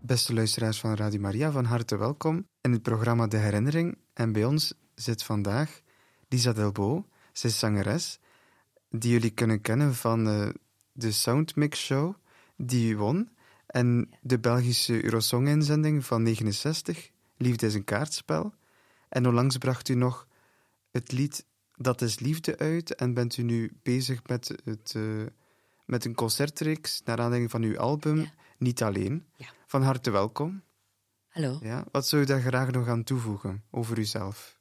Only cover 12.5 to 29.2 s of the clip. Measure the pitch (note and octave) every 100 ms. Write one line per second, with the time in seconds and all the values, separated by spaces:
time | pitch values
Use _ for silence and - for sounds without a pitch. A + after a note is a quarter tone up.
12.5 | - B2 B2 A2+ G#2 G#2 E3+ A#3 _ _
13.5 | _ - B2+ B2 A#2+ - - B2+ B2 A#2+
14.5 | A#2+ B2 A#2+ - A2+ - A2+ A2 B2 C#3
15.5 | D3+ D3 D3+ D3+ D3+ B2 A#2 A2+ G#2+ A2
16.5 | G2+ D3 D#3+ - - - _ _ _ B2
17.5 | A#2 A2+ G#2 G2 G#2+ D3+ - - D#3 G#3
18.5 | - _ _ _ _ _ B2+ B2 A#2+ C3+
19.5 | B2+ C3 B2+ - B2 B2+ B2+ - _ _
20.5 | _ _ _ _ B2 - B2+ C#3+ - -
21.5 | _ _ _ B2+ A#2+ A#2+ G#2 B2 D#3+ D#3+
22.5 | D#3 D#3 E3 E3 - B2+ A#2+ A#2+ - A#2+
23.5 | A#2 A2+ - - B2+ B2+ B2 - B2 -
24.5 | - - G#2+ - A2 A2 A2 G#2+ _ _
25.5 | _ _ _ - B2 A#2 A2+ A2+ - C#3+
26.5 | - D#3 D#3 - - - A#2 A#2+ B2 A#2
27.5 | A#2 A2 - A#2+ D3 D3+ D#3 D#3 _ -
28.5 | _ B2+ A#2+ A2 G2 G2 D#3